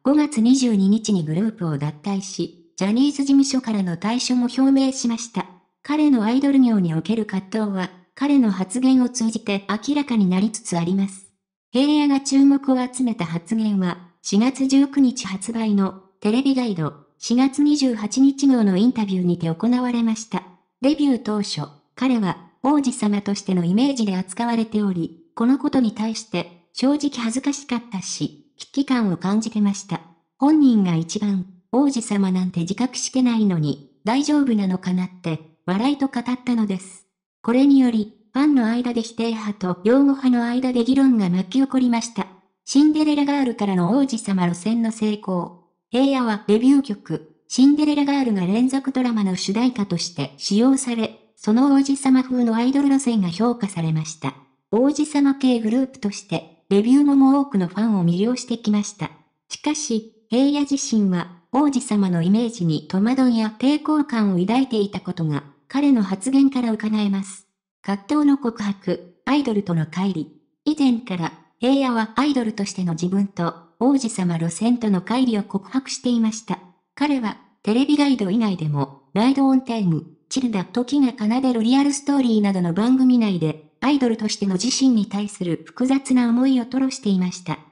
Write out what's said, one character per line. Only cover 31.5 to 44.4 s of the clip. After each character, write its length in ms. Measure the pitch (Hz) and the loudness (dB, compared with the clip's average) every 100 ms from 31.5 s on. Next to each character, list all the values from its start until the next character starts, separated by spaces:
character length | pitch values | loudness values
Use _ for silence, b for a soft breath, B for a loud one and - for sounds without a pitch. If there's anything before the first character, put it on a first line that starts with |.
| - _ | -14 _
王 200 | 247 285 | 0 0
子 120 | 254 | 0
様 300 | - 202 190 | -2 0 0
な 120 | 185 | 0
ん 60 | 185 | -2
て 120 | 175 | -4
自 120 | 165 | -4
覚 220 | 202 247 - | -4 -4 -4
し 160 | - | -6
て 100 | 262 | 0
な 140 | 247 226 | 0 2
い 100 | 208 | 0
の 140 | 170 | 0
に、 320 | 151 131 - _ | -2 -4 -10 _
大 200 | 208 262 | -2 -2
丈 140 | 294 294 | 2 2
夫 180 | 262 214 | 2 0
な 100 | 190 | 0
の 120 | 185 | -2
か 140 | 185 | -2
な 120 | 180 | -4
っ 40 | 180 | -4
て、 500 | - 165 156 - _ | -8 -8 -8 -10 _
笑 280 | - 190 262 | -6 -2 0
い 60 | 277 | 0
と 100 | 269 | -4
語 100 | 240 | -4
っ 60 | 240 254 | -6 -6
た 120 | 247 240 | -2 -2
の 100 | 208 | -2
で 140 | 190 | -4
す。 260 | - - _ _ _ _ | -10 -20 _ _ _ _
こ 120 | - | -2
れ 160 | 254 277 | 2 6
に 100 | 277 | 6
よ 140 | 247 | 4
り、 220 | 220 208 _ _ | 2 -4 _ _
フ 80 | 254 | 0
ァ 60 | 302 | 2
ン 100 | 269 | 2
の 100 | 220 | 2
間 280 | 240 247 | -2 -2
で 80 | 240 | -4
否 100 | 226 | -6
定 160 | - 226 | -4 -4
派 460 | 220 208 202 180 | -4 -6 -4 -4
と 60 | 180 | 0
擁 140 | 202 269 | 2 4
護 40 | 277 | 4
派 140 | 277 262 | 2 2
の 160 | 240 | 2
間 280 | 233 247 254 | 0 -2 -2
で 100 | 240 | 0
議 140 | 233 269 | 0 4
論 220 | 269 226 | 4 4
が 120 | 185 | 2
巻 140 | 180 | 0
き 60 | 185 262 | 0 0
起 80 | 269 | 0
こ 100 | 269 | 2
り 100 | 247 | 2
ま 120 | 233 | 0
し 140 | 233 | -4
た。 120 | - 185 - _ _ | -8 -10 -12 _ _
シ 180 | - 277 | 0 4
ン 100 | 302 | 4
デ 120 | 302 | 4
レ 100 | 302 | 2
ラ 120 | 285 285 | 2 0
ガ 140 | 285 | 0
ー 40 | |
ル 100 | 247 | 0
か 120 | 226 202 | -2 0
ら 100 | 180 | 0
の 200 | 175 262 | 2 2
王 120 | 269 | 0
子 100 | 226 | -2
様 300 | - 190 | -2 0